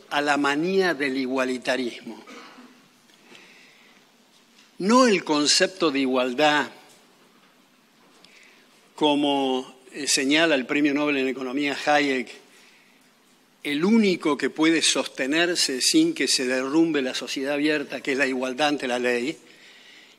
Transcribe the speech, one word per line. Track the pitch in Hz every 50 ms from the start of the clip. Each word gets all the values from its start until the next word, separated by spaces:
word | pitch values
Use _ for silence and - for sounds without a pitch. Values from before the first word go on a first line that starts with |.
| - -
a | 151 147
la | 147 147 143
manía | 143 143 139 143 147 165 185 190 190 190 175 160
del | 135 147 139 131
igualitarismo. | 135 131 123 131 131 127 131 127 120 117 135 127 131 127 113 113 - - 117 107 104 - - - - - - - - - - - _ _ _ _ _ _ _ _ _ _ - - - - - - - - - - _ _ _ _ _ _ _ _ _ _ _ _ _ _ _ _ - - _ _ -
No | 175 202 240 254 262
el | 240 196 170 -
concepto | - 151 147 147 135 - - 185 185 185 - 175 156
de | 135 139
igualdad | 135 127 127 127 127 127 123 135 151 151 151 147 123 - - - - - - _ _ _ _ _ _ _ _ _ _ _ _ _ _ _ _ _ _ _ _ _ _ _ _ _ - - - - - - _ _ _ _ _ _ _ _ -
como, | - 156 151 143 143 143 143 139 139 135 131 131 127 131 - - - - -
eh, | - 156 139
señala | 127 - 151 135 135 151 156 170 165 147
el | 135 120
Premio | 120 147 143 147 143 143
Nobel | 147 147 147 143
en | 135 131
Economía | 131 123 131 131 127 127 147 147 143 131 - -
Hayek, | 151 147 147 143 139 131 127 117 - - - - _ - - - - _ _ _ _ _ _ _ _ _ _ _ _ _ _ _ _ _ _
el | - 147 143 147 175
único | 202 233 226 214 196 175 - - 156 143
que | 120 139 123
puede | - - 156 160 165 156
sostenerse | - - - 143 123 - - - 135 131 151 165 175 175 170 160 - - 135 123
sin | - - - 156 160 170 156
que | - 143
se | 127 - - 131
derrumbe | 123 131 131 131 135 143 165 165 170 151 143 131
la | 127 120
sociedad | - 131 120 - 143 131 139 147
abierta, | 143 147 151 151 151 135 - 147 127
que | - 147 135
es |
la | 131 143
igualdad | 131 131 127 131 131 127 127 151 147
ante | 147 127 143
la | 127 120
ley. | 123 123 123 123 120 120 151 165 - - - - - - - - - - - - - - - -